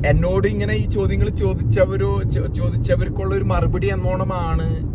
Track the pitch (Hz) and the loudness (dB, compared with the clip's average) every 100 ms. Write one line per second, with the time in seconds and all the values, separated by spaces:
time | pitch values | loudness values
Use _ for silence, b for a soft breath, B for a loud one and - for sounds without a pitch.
0 | 147 151 175 190 202 208 208 220 220 208 | 4 2 2 2 0 0 -2 0 0 0
1 | 190 196 202 - 196 170 - - - 190 | 0 2 0 0 0 0 0 2 2 2
2 | 196 196 - - - - - - - - | 0 0 0 -2 -2 -2 0 0 0 0
3 | - - 95 98 185 - - 175 202 190 | 0 -2 -2 -2 0 0 2 0 0 0
4 | 269 269 - 185 170 165 165 - - | -2 -2 -2 -2 -2 0 0 -2 -4